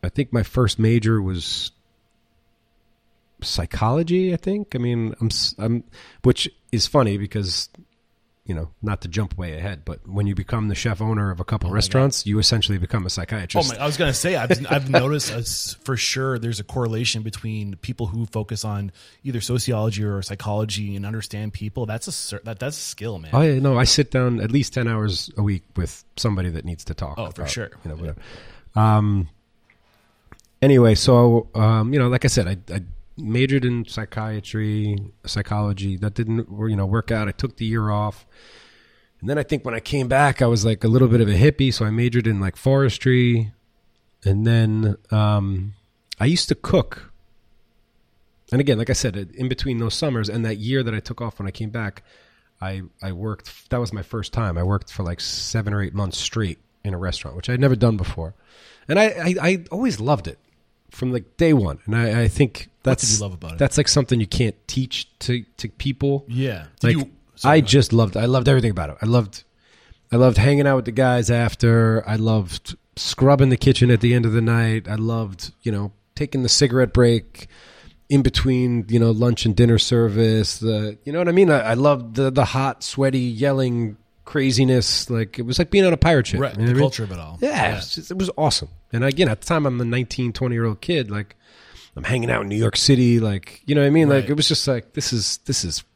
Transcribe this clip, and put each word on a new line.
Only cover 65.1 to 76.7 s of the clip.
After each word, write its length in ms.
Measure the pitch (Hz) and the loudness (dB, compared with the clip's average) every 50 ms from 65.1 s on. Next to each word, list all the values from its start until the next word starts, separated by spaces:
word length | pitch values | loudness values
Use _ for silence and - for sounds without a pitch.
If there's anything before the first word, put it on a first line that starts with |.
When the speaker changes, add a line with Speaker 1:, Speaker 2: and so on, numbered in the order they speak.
| _ _ | _ _
Speaker 1:
to, 240 | - - 123 123 107 _ _ - | -4 -4 -4 -4 -4 _ _ -12
to 100 | - 110 | -12 -12
people. 560 | - _ - 143 131 _ 143 139 139 139 139 - | -12 _ -6 -6 -4 _ 0 0 0 -2 -4 -6
Speaker 2:
Yeah. 380 | 117 127 135 131 107 85 76 73 _ _ | -4 -4 -2 -4 -4 -8 -12 -18 _ _
Did 60 | - | 2
Speaker 1:
Like, 100 | 117 165 | 2 2
Speaker 2:
you, 140 | 160 135 - - _ _ _ _ | 2 -2 -6 -10 _ _ _ _
sorry, 220 | - - 127 151 | -2 2 6 6
Speaker 1:
I 40 | 160 | 6
Speaker 2:
go 40 | 139 | 6
ahead. 20 | 98 | 6
Speaker 1:
just 240 | 117 139 123 - | 6 4 6 6
loved, 240 | 113 117 113 101 92 | 4 4 4 2 0
I 80 | 95 113 | -2 0
loved 240 | 123 127 131 120 139 | 2 0 2 4 4
everything 220 | 139 131 113 117 | 4 4 2 0
about 180 | 101 90 80 73 | -2 -2 -6 -8
it. 80 | 73 - | -8 -6
I 40 | - | -2
loved, 380 | 110 120 123 110 98 - - _ _ _ _ _ _ _ _ _ _ - _ _ _ | 2 2 2 2 0 -8 -18 _ _ _ _ _ _ _ _ _ _ -20 _ _ _
I 60 | - | 4
loved 220 | 117 127 127 113 - | 6 6 6 6 6
hanging 280 | 107 139 143 143 143 | 6 6 6 4 4
out 100 | 139 135 | 4 2
with 80 | 131 113 | 2 0
the 60 | 123 | -2
guys 380 | 110 123 131 127 123 123 117 110 | 0 2 2 4 4 2 2 2
after. 720 | 120 117 120 110 - - - 117 117 113 113 113 110 113 - 98 | 2 2 2 -2 0 2 4 4 6 6 4 4 2 0 0 -2
I 80 | 107 | -2
loved 600 | 110 110 113 110 110 95 87 - - _ - - _ _ _ _ | 0 2 2 2 2 0 -2 -8 -12 _ -14 -18 _ _ _ _
scrubbing 540 | - - - - - 127 135 143 131 135 131 | -10 -8 -8 0 4 6 6 6 6 6 4
the 80 | 127 - | 4 4
kitchen 320 | - 139 131 - 127 123 | 4 4 4 6 6 6
at 100 | 120 110 | 6 4
the 140 | - 120 123 | 4 4 4
end 100 | 123 117 | 4 2
of 80 | 113 | 2
the 80 | 107 117 | 2 2
night. 480 | 113 117 117 117 117 113 110 110 - - | 2 2 2 2 2 0 0 -2 -4 -6
I 60 | 107 | -6
loved, 580 | 107 110 113 117 113 113 101 95 90 - - - _ | -4 -2 -2 -2 -4 -4 -6 -10 -14 -16 -18 -18 _
you 80 | _ 117 | _ -6
know, 220 | 107 101 104 101 - _ _ _ _ | -4 -4 -6 -8 -10 _ _ _ _
taking 280 | - 147 143 - 135 | -8 -8 -4 -2 -2
the 60 | 127 120 | 0 2
cigarette 460 | - - 147 127 | 2 4 2 2